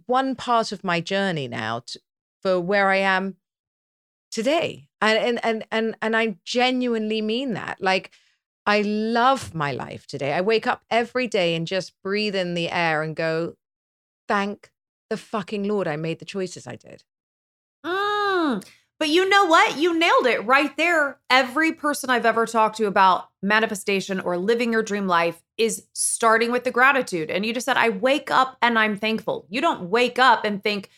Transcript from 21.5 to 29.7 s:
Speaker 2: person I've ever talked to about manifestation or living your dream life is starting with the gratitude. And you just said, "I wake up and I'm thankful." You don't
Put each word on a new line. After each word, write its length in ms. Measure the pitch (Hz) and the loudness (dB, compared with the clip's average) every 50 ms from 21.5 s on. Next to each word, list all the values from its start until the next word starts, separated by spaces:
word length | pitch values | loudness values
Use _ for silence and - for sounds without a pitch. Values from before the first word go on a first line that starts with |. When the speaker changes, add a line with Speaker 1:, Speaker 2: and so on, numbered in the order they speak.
| 240 294 320 320 | 0 0 0 0
Speaker 2:
person 380 | 311 - - 294 285 - - 254 | 0 0 -2 -2 -2 -2 0 0
I've 160 | 254 233 233 | 0 2 2
ever 200 | 226 220 226 226 | 2 2 2 0
talked 300 | 220 - 226 220 214 214 - | 0 2 2 2 2 2 0
to 80 | 220 202 | -2 0
about 420 | 175 208 190 185 180 - - - _ _ | 4 6 6 6 6 4 0 -10 _ _
manifestation 800 | - 196 214 220 214 220 214 190 - - 196 190 185 - 196 190 | -2 2 2 2 2 0 -2 -6 -4 -2 -2 -2 -2 -4 -6 -4
or 180 | - 185 175 175 | -2 -2 -2 -2
living 360 | 180 202 233 233 247 233 226 | 0 0 0 0 2 0 0
your 100 | 220 220 | 0 0
dream 240 | 220 202 208 202 185 | 0 -2 -2 0 2
life 340 | 175 170 170 170 165 - _ _ _ - | 2 2 2 2 -2 -6 _ _ _ -2
is 280 | 220 220 185 - - _ _ | -2 0 -2 -4 -12 _ _
starting 580 | - - - - - - 226 220 226 233 233 | -6 -4 -4 -2 2 4 4 4 4 2 0
with 140 | 240 247 240 | 0 -2 -2
the 60 | 254 | -2
gratitude. 600 | 240 240 247 269 277 269 247 - - 170 156 156 | 2 4 4 4 4 2 -2 -2 -4 -6 -4 -2
And 140 | 175 185 202 | -4 -4 -2
you 80 | 226 233 | -2 -4
just 100 | 254 240 | -4 -2
said, 140 | - 247 - | -2 0 2
"I 100 | - 226 | 2 2
wake 420 | 214 190 202 254 269 302 262 - | 0 0 2 2 2 0 0 0
up 280 | - 254 262 254 - _ | 2 2 2 0 0 _
and 160 | - 240 233 226 | 0 2 4 2
I'm 200 | 214 214 208 196 | 2 2 0 -2
thankful." 480 | - 214 220 214 - - 139 139 - _ | -2 -2 -4 -2 -4 -4 -6 -6 -8 _
You 120 | 180 254 | -6 -2
don't 280 | 294 339 | 0 0